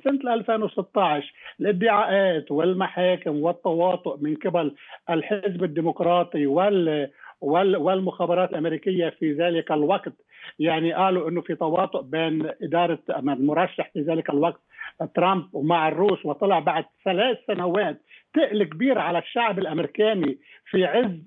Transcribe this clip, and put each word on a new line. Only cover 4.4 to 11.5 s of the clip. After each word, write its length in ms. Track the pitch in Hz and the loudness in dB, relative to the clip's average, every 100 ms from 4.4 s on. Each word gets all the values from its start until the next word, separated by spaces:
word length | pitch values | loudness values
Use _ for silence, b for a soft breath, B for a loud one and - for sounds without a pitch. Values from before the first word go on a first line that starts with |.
| 190 170 147 - B B - | -2 0 -2 -6 B B -4
الحزب 540 | 165 151 208 196 175 | -2 -2 -4 -4 -4
الديمقراطي 840 | 170 151 165 160 170 175 170 156 143 | -4 -2 -2 0 2 2 2 -2 0
وال-، 600 | 151 202 196 160 151 139 B B B | 2 2 2 2 0 -4 B B B
وال-، 360 | 143 170 196 185 | 0 2 2 2
والمخابرات 720 | 165 190 185 - 170 175 185 | 0 0 -2 -4 -2 0 0
الأمريكية 600 | 160 160 160 180 180 160 - | -2 -4 -4 -2 -2 -2 -2
في 140 | 160 | -4
ذلك 380 | 143 175 165 160 | 0 0 0 -2
الوقت، 420 | 151 147 196 - - _ B B B | 0 2 0 -2 -16 _ B B B
يعني 340 | 160 160 165 | -2 0 0
قالوا 360 | - 190 180 160 | 2 2 2 -2
أنه 120 | 170 | -4
في 140 | - | -4